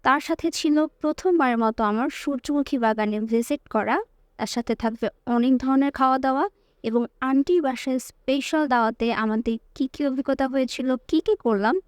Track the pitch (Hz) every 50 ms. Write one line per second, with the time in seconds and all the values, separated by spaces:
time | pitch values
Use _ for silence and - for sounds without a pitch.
0 | - 254 262 294 - - 320 - - 330 - - - 311 294 302 311 311 _ _
1 | - 302 311 - - 370 359 330 277 254 240 226 226 220 226 - 226 208 208 220
2 | 254 302 - - - 302 285 247 - - 285 285 277 - - 254 233 220 220 220
3 | 214 208 208 214 220 226 226 233 240 - - - _ - - 220 202 202 247 370
4 | 453 _ _ _ _ _ _ - 240 - - 240 233 - 233 - - 226 226 -
5 | - 214 _ _ _ - 240 240 240 262 262 240 254 262 269 269 277 277 - -
6 | 269 262 262 269 262 269 262 269 339 415 _ _ _ _ _ _ - 226 220 240
7 | 240 233 _ _ 262 262 262 277 277 - 349 349 302 262 262 - - 269 254 254
8 | - - _ _ _ - 269 277 254 - - 311 302 269 254 240 226 220 233 _
9 | 226 233 233 - 220 220 214 220 233 233 226 226 _ _ _ - 277 262 - -
10 | 294 277 262 262 269 - 269 254 269 262 254 269 262 247 - - 254 262 254 247
11 | _ - - 320 - - 427 - - 233 220 196 196 220 339 381 -